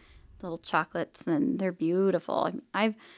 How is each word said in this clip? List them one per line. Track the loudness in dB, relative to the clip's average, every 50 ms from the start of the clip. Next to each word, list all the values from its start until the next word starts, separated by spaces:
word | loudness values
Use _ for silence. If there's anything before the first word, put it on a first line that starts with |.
| -14 -20 -20 -20 -20 -20 -20 -14
little | -12 -10 -10 -10
chocolates, | -8 -2 0 0 0 0 -2 -6 -6 -6 -6 -8 -2 0
and | 0 2 2 2 0 0
they're | 0 -2 -2
beautiful. | -2 -2 0 2 4 4 4 2 2 0 0 0 0 0 0 -2 -6 -10 _ -2
I've, | 0 0 0 -2 -4 -12 -20 -20